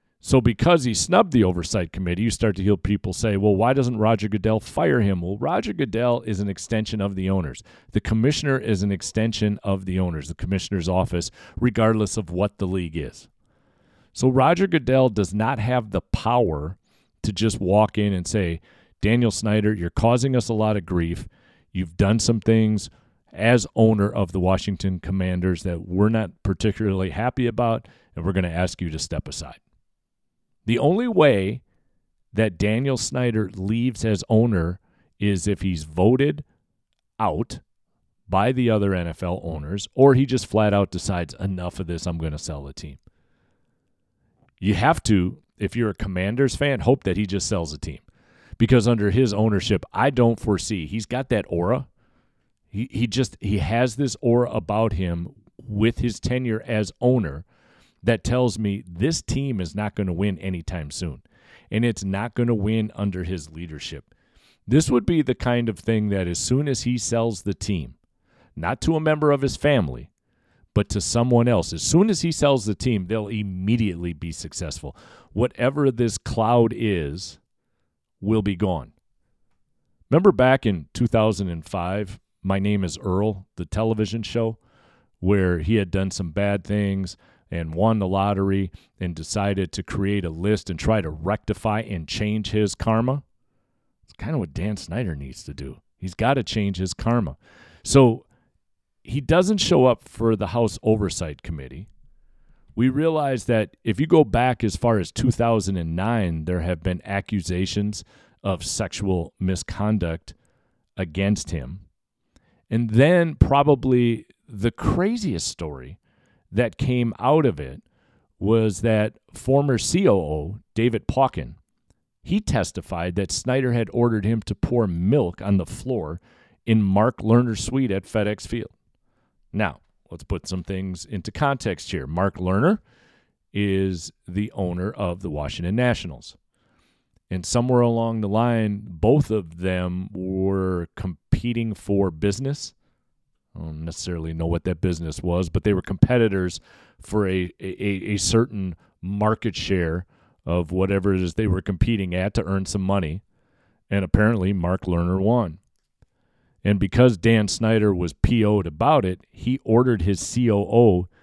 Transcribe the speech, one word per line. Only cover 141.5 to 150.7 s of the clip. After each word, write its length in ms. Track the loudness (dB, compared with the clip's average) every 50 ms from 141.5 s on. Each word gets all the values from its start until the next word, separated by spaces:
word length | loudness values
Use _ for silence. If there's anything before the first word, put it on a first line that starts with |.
| -2 -2 -2 -4
for 380 | -6 -8 -4 -2 0 2 2 0
business. 640 | 0 -2 -2 -2 -2 -2 -4 -6 -6 -6 -8 -16 _ _ _ _ _ _ _ _ _ _ _ _ _ _ _ _ -14
I 60 | -12
don't 240 | -10 -10 -10 -10 -10
necessarily 480 | -10 -10 -10 -8 -8 -6 -6 -6 -6
know 160 | -6 -4 -2 0
what 160 | 0 0 0
that 160 | -2 -4 0
business 420 | 0 -2 -2 -2 -4 -8 -8 -6
was, 280 | -4 -2 0 0 0 0
but 120 | -2 -2
they 100 | 0 2
were 100 | 0 0
competitors 760 | 0 -2 6 6 6 6 6 4 4 2 2 0 -2 -2 -4 -8 _ _ -20 -20 -20 _ _ _
for 280 | -12 -4 -2 0 0 0
a, 240 | 0 -2 -2 -4 -8 -12
a, 540 | -12 -12 -8 -4 -4 -4 -4 -4 -4 -4 -4
a 20 |
certain 580 | -2 -2 2 2 2 2 2 -2 -6 -6 -6 -8 _ _ _ _ -12
market 540 | -8 -6 -2 0 2 2 0 0 -2 -6 -6
share 500 | -6 -2 0 0 0 0 0 -2 -4 -6 _ _ _ _ _ _ _ -4
of 280 | -2 0 0 0 -2